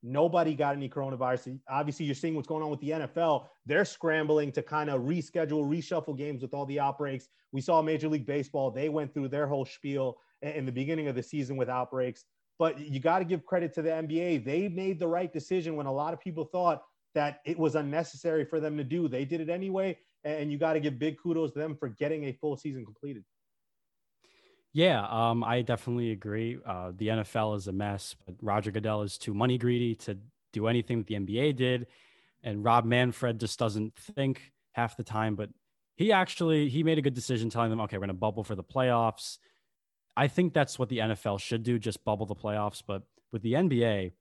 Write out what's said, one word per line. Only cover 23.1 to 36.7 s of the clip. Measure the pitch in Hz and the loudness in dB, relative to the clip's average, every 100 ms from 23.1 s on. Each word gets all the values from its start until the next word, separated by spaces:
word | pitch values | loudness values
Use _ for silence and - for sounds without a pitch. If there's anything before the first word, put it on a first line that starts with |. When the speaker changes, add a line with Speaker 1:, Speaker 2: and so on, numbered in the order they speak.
| 123 95 _ _ _ _ _ _ _ _ _ _ _ _ _ _ 143 | -12 -14 _ _ _ _ _ _ _ _ _ _ _ _ _ _ 4
Speaker 2:
Yeah, | 180 135 101 | 4 4 2
um, | 113 117 117 | 2 4 4
I | 110 120 | 2 0
definitely | 117 117 - 120 117 | 0 -2 -2 -2 -2
agree. | 107 104 104 113 127 - | -4 -4 -4 -4 -6 -8
Uh, | 90 90 90 | -6 -6 -4
the | 107 | 0
N | 110 | 0
F | 104 117 | 0 0
L | 110 | 0
is | 104 95 | -2 -4
a | |
mess, | 95 104 101 - - - | -4 -2 -4 -8 -16 -16
but | 90 | -10
Roger | 107 104 107 | 0 0 0
Goodell | 104 107 107 | -2 -2 -2
is | 104 - | -4 -8
too | - | -6
money | 101 123 123 | 0 2 2
greedy | 120 123 120 | 2 2 0
to | 110 - 98 110 _ _ | -2 -6 -10 -10 _ _
do | - 110 | -2 2
anything | 120 113 117 | 2 2 -2
that | 101 | -2
the | |
N | 107 | -4
B | 98 107 | -2 0
A | 147 | 0
did. | 131 127 123 120 _ _ _ _ _ | 2 2 0 -4 _ _ _ _ _
And | - 104 | -6 -2
Rob | 107 117 | 4 4
Manfred | 117 123 127 117 123 113 | 6 4 4 2 -2 -2
just | 113 - | -4 0
doesn't | 113 104 107 | 0 0 -4
think | - - 208 139 135 - _ _ | -6 -14 -4 -2 -2 -8 _ _
half | - 117 - | -2 -2 -2
the | |
time, | 113 107 110 104 | -6 0 0 -2
but | 104 - _ _ _ | -6 -10 _ _ _
he | _ 202 | _ 4
actually, | 202 185 - 170 156 | 4 4 0 2 4
he | 147 | 4